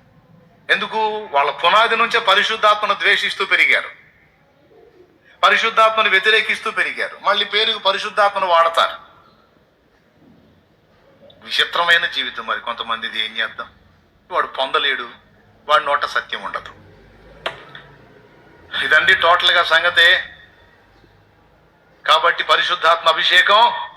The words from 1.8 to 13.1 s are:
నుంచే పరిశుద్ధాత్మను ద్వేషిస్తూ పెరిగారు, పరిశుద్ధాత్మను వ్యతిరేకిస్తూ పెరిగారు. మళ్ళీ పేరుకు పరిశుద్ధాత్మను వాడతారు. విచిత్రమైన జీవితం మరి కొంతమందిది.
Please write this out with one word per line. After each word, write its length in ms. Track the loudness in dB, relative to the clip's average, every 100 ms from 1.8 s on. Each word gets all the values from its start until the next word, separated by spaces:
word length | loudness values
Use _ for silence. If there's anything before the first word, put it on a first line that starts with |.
| 4 2
నుంచే 240 | 0 0
పరిశుద్ధాత్మను 760 | 2 2 0 2 2 2 0
ద్వేషిస్తూ 520 | -2 0 0 -2 -4 0
పెరిగారు, 440 | 2 2 0 -2 -14 _ _ _ _ _ _ _ _ _ _ _ _ _ 0
పరిశుద్ధాత్మను 640 | 2 2 0 2 2 2 0
వ్యతిరేకిస్తూ 640 | 0 2 0 0 -4 -6
పెరిగారు. 480 | -4 -6 -6 -8 -6
మళ్ళీ 240 | -2 -2 -2
పేరుకు 340 | -2 -2 -2
పరిశుద్ధాత్మను 680 | -2 -2 -4 0 0 0 2
వాడతారు. 580 | 2 4 2 -2 -2 -20 _ _ _ _ _ _ _ _ _ _ _ _ _ _ _ _ _ _ _ _ _ -20 -20
విచిత్రమైన 600 | -10 -4 -4 -2 0 0 0
జీవితం 420 | -6 -8 -10 -8
మరి 120 | -8
కొంతమందిది. 680 | -8 -10 -8 -8 -8